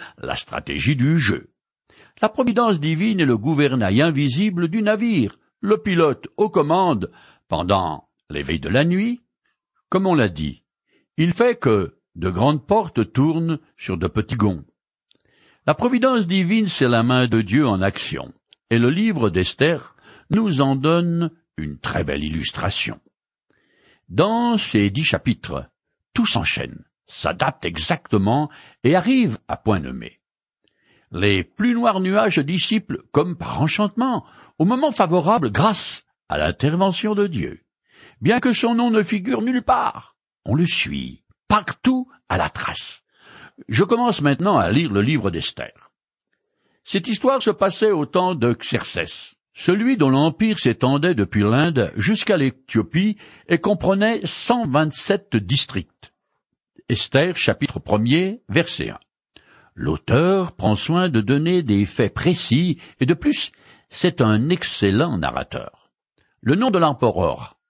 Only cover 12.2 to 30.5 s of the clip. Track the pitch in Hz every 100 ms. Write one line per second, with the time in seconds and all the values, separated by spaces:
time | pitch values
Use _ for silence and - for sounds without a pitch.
12.2 | 92 90 131 147 - 214 170 - 107 131
13.2 | 151 165 165 156 - _ - 90 92 107
14.2 | - 117 104 85 - _ _ _ _ _
15.2 | _ _ _ _ - - 240 254 262 247
16.2 | 170 190 175 220 202 - 127 117 120 127
17.2 | 123 113 98 127 135 95 98 - - 65
18.2 | 64 - _ _ _ 117 120 170 226 160
19.2 | 107 90 90 - 151 170 - _ - -
20.2 | _ 202 214 135 139 135 147 170 170 170
21.2 | 165 - _ - 76 71 - - 73 71
22.2 | 76 78 - - 87 - - - _ _
23.2 | _ _ _ _ _ _ _ _ _ 95
24.2 | 196 226 240 220 - 104 101 107 160 -
25.2 | 127 - - 69 65 _ _ _ _ -
26.2 | 226 107 82 - 65 - - _ _ -
27.2 | 78 85 139 - 85 82 78 165 - 107
28.2 | 98 135 147 - - _ 127 180 196 262
29.2 | 190 107 - 78 107 95 65 64 57 -
30.2 | _ _ _